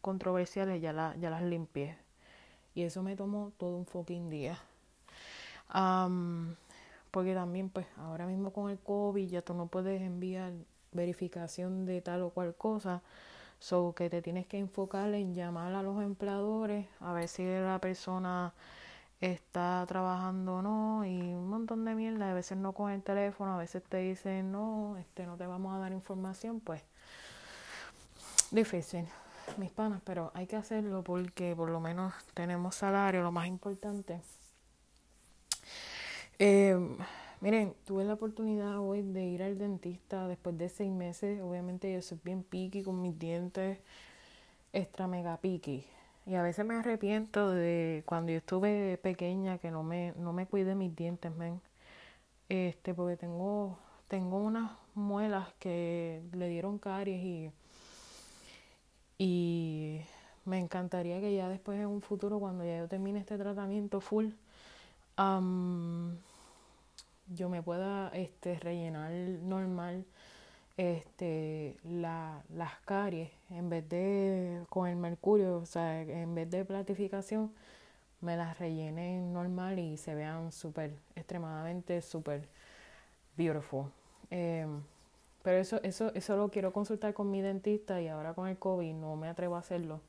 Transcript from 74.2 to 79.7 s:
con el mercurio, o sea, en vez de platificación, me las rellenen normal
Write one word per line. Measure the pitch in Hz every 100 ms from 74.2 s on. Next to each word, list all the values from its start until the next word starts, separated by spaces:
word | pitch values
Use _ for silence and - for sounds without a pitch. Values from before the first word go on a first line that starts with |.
| 196 190 180 175 175
con | 190 180
el | 175
mercurio, | 175 170 - 208 185 175
o | 170
sea, | 170 165 160
en | 160 165 165
vez | 170 165
de | 180
platificación, | 190 196 196 196 196 196 196 214 220 214 - - - - _ _
me | 170 170
las | 165 165
rellenen | 170 160 156 160 175 185 180
normal | 175 175 180 185